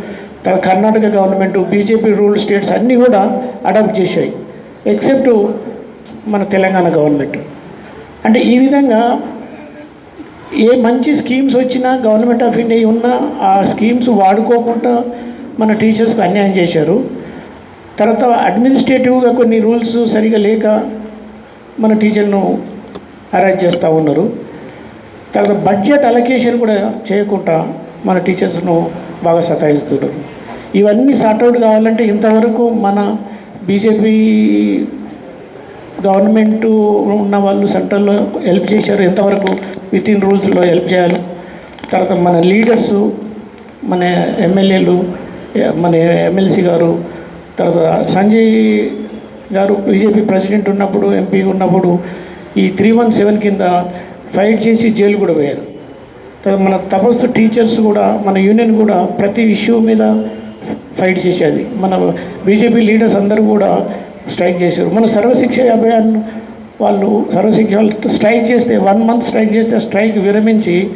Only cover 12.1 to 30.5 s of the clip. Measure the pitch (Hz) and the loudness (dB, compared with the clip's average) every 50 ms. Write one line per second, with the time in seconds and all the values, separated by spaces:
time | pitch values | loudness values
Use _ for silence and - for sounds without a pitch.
12.1 | 214 220 240 240 240 233 247 233 - 233 233 226 226 233 226 220 226 233 226 240 | 2 2 2 2 2 2 0 0 0 0 0 2 2 2 2 2 2 2 0 0
13.1 | 247 - 294 - - - 196 196 190 196 190 - 214 - 208 226 240 247 240 247 | 0 0 -2 -4 -4 -2 0 2 2 2 2 0 0 0 0 0 0 0 2 2
14.1 | 226 196 196 190 202 220 220 240 240 233 226 233 233 233 - 247 240 240 247 - | 2 4 4 4 4 2 2 2 2 2 0 0 -2 -2 0 0 0 0 -2 -4
15.1 | - - - - - - - - - - 220 214 208 214 226 220 220 214 226 220 | -8 -10 -12 -14 -14 -14 -14 -10 -4 -2 0 0 2 2 2 2 2 2 0 0
16.1 | - 220 190 175 196 208 196 196 185 190 170 165 - 160 151 156 185 254 269 - | 0 0 0 0 2 2 2 2 2 2 0 0 0 0 0 2 0 0 -2 -4
17.1 | - - - - - - - - - - - - - - - - - - 208 226 | -8 -12 -14 -14 -16 -16 -18 -18 -20 -20 -20 -20 -20 -20 -20 -10 -4 0 0 0
18.1 | 220 233 254 247 233 - - - - 220 247 269 269 226 - - 262 247 254 247 | 2 2 0 0 2 0 0 0 0 2 2 2 2 2 2 2 2 2 2 2
19.1 | 254 254 247 233 240 254 240 220 226 226 208 220 233 233 226 - 226 240 233 220 | 2 2 2 2 2 2 2 2 2 2 2 2 0 0 0 -2 -2 0 0 0
20.1 | 202 214 214 220 226 214 202 208 220 214 214 214 214 220 - - - - - - | 0 0 2 2 2 2 2 2 0 2 2 0 0 0 -2 -4 -8 -10 -12 -14
21.1 | - - - - - - - - - - - - - - 214 220 220 214 214 208 | -16 -18 -20 -20 -20 -20 -20 -20 -20 -20 -20 -14 -6 -2 0 2 2 2 2 2
22.1 | 208 208 208 202 196 196 185 - - - - - - - - - - - - - | 2 0 0 0 0 0 0 -2 -2 -4 -6 -10 -14 -16 -16 -16 -18 -18 -20 -20
23.1 | - - - - - 185 190 190 185 185 185 175 175 175 175 165 156 160 156 151 | -20 -20 -10 -4 0 0 2 2 2 2 0 0 0 0 0 0 0 2 2 0
24.1 | 139 156 190 233 - - - - - - - - - - - - - - - - | 0 0 0 -2 -4 -8 -12 -14 -16 -18 -18 -18 -20 -20 -20 -20 -20 -20 -20 -20
25.1 | - - - - - - 202 202 202 170 160 185 208 208 - 285 285 285 277 233 | -20 -20 -12 -6 -2 0 0 0 0 0 0 0 0 0 2 2 2 2 2 2
26.1 | 240 240 240 254 262 240 240 240 240 233 233 214 214 196 202 220 - - - - | 2 2 0 0 0 0 0 0 0 0 0 0 0 0 -2 -4 -6 -8 -6 -4
27.1 | 190 208 208 202 202 180 - 170 160 165 165 - - - - - - - - 190 | -2 -2 -2 -2 -4 -2 -2 0 -2 0 -2 -4 -8 -10 -14 -16 -14 -6 -2 -2
28.1 | 185 180 175 190 180 - 196 185 - 170 175 175 170 170 175 - - - - - | 0 0 0 -2 -2 -2 -2 -4 -4 -4 -2 0 0 0 -2 -4 -6 -10 -12 -14
29.1 | - - - 170 165 170 165 - 151 147 165 151 147 143 - - 143 - - 135 | -10 -4 0 0 2 2 0 0 -2 0 0 2 0 0 0 -2 -2 -2 -2 -4
30.1 | - - - - - - - - | -6 -8 -12 -14 -16 -18 -16 -16